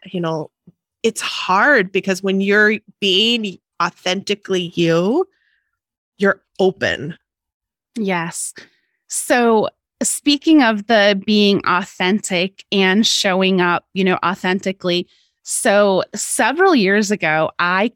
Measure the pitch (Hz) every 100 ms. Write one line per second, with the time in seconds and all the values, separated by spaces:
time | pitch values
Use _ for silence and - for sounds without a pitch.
0 | - 185 170 160 156 _ _ _ _ _
1 | 226 220 - - - 185 254 277 190 190
2 | 190 185 196 190 196 208 214 214 - _
3 | 202 185 226 233 214 175 _ - 170 -
4 | 180 185 190 208 - 185 175 170 165 165
5 | 185 285 381 _ _ _ _ _ _ _
6 | _ - 196 - _ - 190 190 107 80
7 | 143 165 _ _ _ _ _ _ _ -
8 | 196 180 165 - - - - _ _ _
9 | _ - - 262 233 226 - - _ _
10 | - - - 285 - 311 233 214 202 226
11 | 202 196 196 214 202 196 - 175 190 -
12 | 180 202 - 185 190 - - 202 190 190
13 | 220 - 202 185 190 190 180 170 - 185
14 | 190 180 170 190 185 185 190 190 180 175
15 | 180 _ _ _ - - - 202 208 185
16 | - 208 - - 226 285 381 302 190 202
17 | 202 214 165 156 156 - 175 185 226